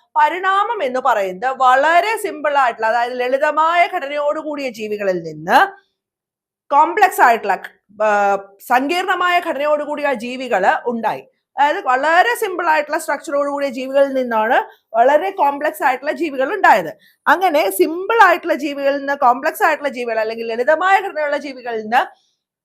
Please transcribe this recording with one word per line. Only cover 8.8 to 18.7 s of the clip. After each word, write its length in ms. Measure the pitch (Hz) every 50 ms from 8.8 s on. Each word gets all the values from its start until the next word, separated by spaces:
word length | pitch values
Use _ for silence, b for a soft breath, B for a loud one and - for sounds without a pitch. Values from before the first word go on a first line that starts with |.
| 269 285 349 359 381 381 370 359 359 359 349 349 349 339
ഘടനയോടുകൂടിയ 640 | 294 262 285 302 302 294 294 285 294 294 294 285 277
ജീവികള് 640 | 214 220 240 254 254 262 240 226 190 185 226 311 262 -
ഉണ്ടായി. 340 | 233 240 233 220 202 151 - - _ _ _ _ _ - -
അതായത് 260 | 277 294 302 392 330
വളരെ 520 | 277 254 262 277 311 330 349 370 466 480 453
സിമ്പിൾ 280 | 453 392 370 330 359 339
ആയിട്ടുള്ള 300 | 311 311 294 294 294 330
സ്ട്രക്ചറോട് 520 | 320 - 294 277 - 330 285 285 285 285
കൂടിയ 180 | 285 277 277 277
ജീവികളിൽ 400 | 226 262 254 262 269 277 277 277
നിന്നാണ് 800 | 262 262 254 247 233 220 220 226 262 359 - - - _ _ _ -
വളരെ 360 | 226 233 262 294 302 359 392
കോംപ്ലക്സ് 520 | 392 392 302 277 277 285 294 320 311 - 339
ആയിട്ടുള്ള 300 | 277 277 254 277 294 320
ജീവികൾ 420 | 247 330 311 269 254 262 285 403
ഉണ്ടായത്. 380 | 392 370 339 254 254 262 - - b b b b b -
അങ്ങനെ 440 | - 285 349 381 370 302 294 359 392
സിമ്പിൾ 520 | 381 - 359 311 320 349 381 403 453 466 415
ആയിട്ടുള്ള 320 | 370 339 349 330 339 302
ജീവികളിൽ 440 | - 285 294